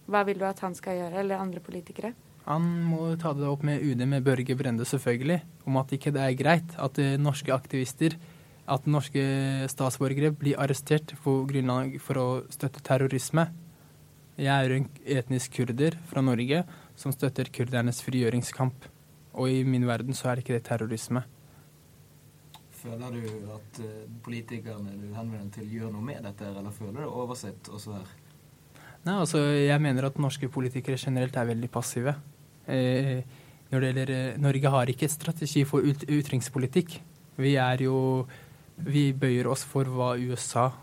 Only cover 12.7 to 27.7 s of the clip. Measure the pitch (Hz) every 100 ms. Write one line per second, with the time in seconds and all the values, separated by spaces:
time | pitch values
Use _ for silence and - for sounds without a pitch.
12.7 | - - 135 135 131 - 156 165 - -
13.7 | - - - - - - - 139 139 131
14.7 | 131 139 - - 135 123 131 - - 123
15.7 | 117 156 165 - 135 131 117 123 151 180
16.7 | - - - 139 135 135 131 120 - 123
17.7 | 123 120 117 - 127 117 120 117 - 131
18.7 | - - - - - - - 131 131 131
19.7 | 127 123 117 123 127 131 123 123 120 -
20.7 | 117 113 113 - 120 120 - - - -
21.7 | - - - - - - - - - -
22.7 | - 117 117 123 120 110 107 101 107 -
23.7 | - 110 107 110 113 120 117 113 117 113
24.7 | 104 101 98 104 107 113 110 101 110 104
25.7 | 113 113 104 117 - 104 101 101 98 101
26.7 | 104 104 123 147 123 123 123 104 - -